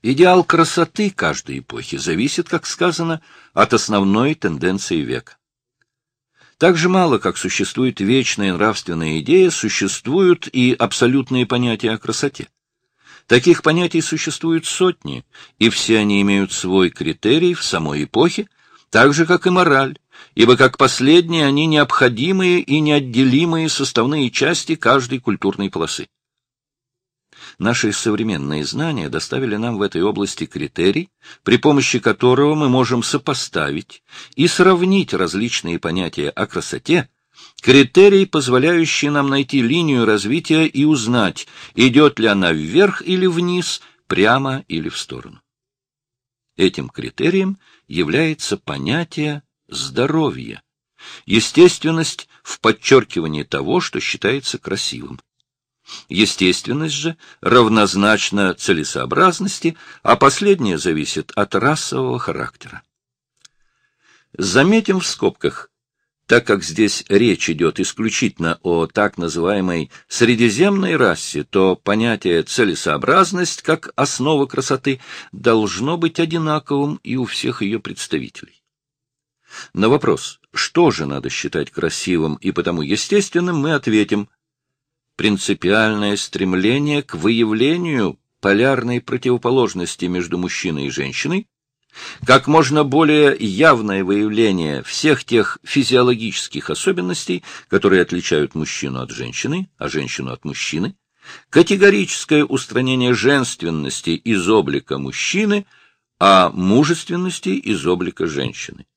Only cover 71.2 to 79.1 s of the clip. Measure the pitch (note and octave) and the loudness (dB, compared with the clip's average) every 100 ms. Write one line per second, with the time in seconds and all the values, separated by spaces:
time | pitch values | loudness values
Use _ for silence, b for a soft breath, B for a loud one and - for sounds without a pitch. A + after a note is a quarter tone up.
71.2 | - D2 D2 G2 F#2+ F2+ - G#2+ A#2 G#2+ | -6 -8 -2 2 2 0 -2 -2 0 -2
72.2 | F#2 E2+ D#2+ - A2 D#2 - D2 - E3 | 0 0 -2 0 0 0 -4 -2 2 2
73.2 | E3+ F3+ F3 - - D#3+ - - C3+ - | 2 0 -4 -6 -4 -4 -4 -4 -4 -2
74.2 | C3 D#3 C#3 - B2+ C3+ - C3 B B | -2 0 0 -4 -4 -4 -4 -6 B B
75.2 | B - B2 A2+ G#2 F#2+ C3 E3+ E3 E3 | B -2 2 2 2 -2 -4 -2 -2 -2
76.2 | E3 E3 D#3 D3+ - C#3+ C#3+ D3+ - B2+ | -2 -2 -2 -4 -2 -2 -2 -4 -6 -6
77.2 | A#2+ - B2 B2 G2+ A2 - - - D#2 | -4 -4 -6 -4 -4 -4 -8 -12 -6 -6
78.2 | A#1+ - - _ _ _ _ _ _ | -6 -16 -20 _ _ _ _ _ _